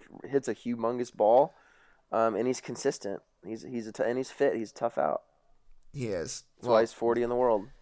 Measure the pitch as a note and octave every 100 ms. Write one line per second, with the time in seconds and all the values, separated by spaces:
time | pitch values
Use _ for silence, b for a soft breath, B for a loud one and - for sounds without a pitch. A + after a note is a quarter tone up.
0 | - - - C#3 B2+ G#2 A#2+ A#2+ A2+ B2
1 | A#2 - G#2+ A#2+ D#3 b b b b b
2 | - A2 A2+ G#2 B2 B2+ - - C#3 -
3 | G#2 F#2+ _ _ F#2+ A2 - A#2+ A2 G#2
4 | A2 B2+ B2+ - C#3 A2+ G#2+ - A#2 -
5 | D2 - _ _ _ _ - - - C#3+
6 | A#2 F#2 D#2 - - _ A#2+ A2+ A2+ -
7 | A#2 A#2+ A#2+ B2 B2 G#2+ G2 -